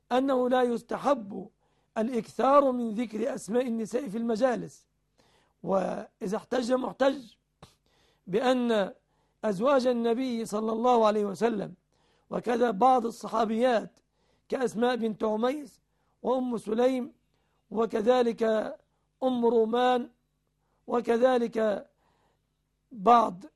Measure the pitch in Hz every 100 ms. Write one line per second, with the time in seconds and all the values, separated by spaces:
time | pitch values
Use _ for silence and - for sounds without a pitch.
0 | - 247 269 262 247 254 247 233 - 214
1 | 233 277 196 190 185 _ _ _ _ -
2 | 220 247 - - 247 285 277 254 233 208
3 | 240 214 240 262 - 233 262 226 214 240
4 | 277 208 233 220 262 220 165 - _ _
5 | _ _ _ _ _ _ 170 190 185 -
6 | 233 - 208 202 - 254 233 254 247 -
7 | 277 277 233 _ _ _ - _ _ _
8 | _ _ - 185 254 254 240 220 185 -
9 | _ _ _ _ 220 185 247 277 247 247
10 | 233 233 262 233 220 202 220 226 247 247
11 | 214 214 202 190 220 220 165 180 _ _
12 | _ _ - - 208 240 240 190 254 262
13 | 233 226 208 220 220 220 254 240 - _
14 | _ _ _ _ - 247 240 170 240 247
15 | 226 196 220 214 240 302 269 _ _ _
16 | _ _ 202 262 254 226 202 220 254 262
17 | 247 - _ _ _ _ - 202 226 226
18 | 208 254 240 196 220 220 - 302 _ _
19 | _ - 262 247 233 233 220 240 247 247
20 | 240 _ _ _ _ _ _ _ - 233
21 | 220 233 254 254 233 226 220 196 - _
22 | _ _ _ _ _ _ _ _ _ 240
23 | 190 240 220 180 302